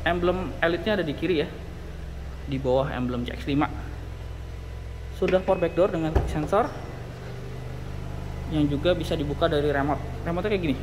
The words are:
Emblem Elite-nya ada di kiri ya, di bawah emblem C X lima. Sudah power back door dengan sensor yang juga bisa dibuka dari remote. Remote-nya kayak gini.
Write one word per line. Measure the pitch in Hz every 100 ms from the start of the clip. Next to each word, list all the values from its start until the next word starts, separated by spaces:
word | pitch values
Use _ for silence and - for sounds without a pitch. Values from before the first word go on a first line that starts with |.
Emblem | 160 175 175 180 180 -
Elite-nya | 165 170 220 208
ada | 160
di | 135
kiri | 165 170
ya, | 170 - - - - - - - - -
di | - 131
bawah | 127 131 139
emblem | 131 123 123
C | 120
X | - -
lima. | 139 147 - - - - - - - - - - - - - - -
Sudah | 185 185
power | 185 185
back | 170
door | 160 202 175
dengan | 160 160 -
sensor | 156 151 202 277 - - - - - - - - - - - - - - - - - -
yang | 156 147
juga | 143 175
bisa | 175 156 160
dibuka | 147 143 165
dari | 151 147
remote. | 139 139 135 - - 165
Remote-nya | 170 208
kayak | 202 170
gini. | 131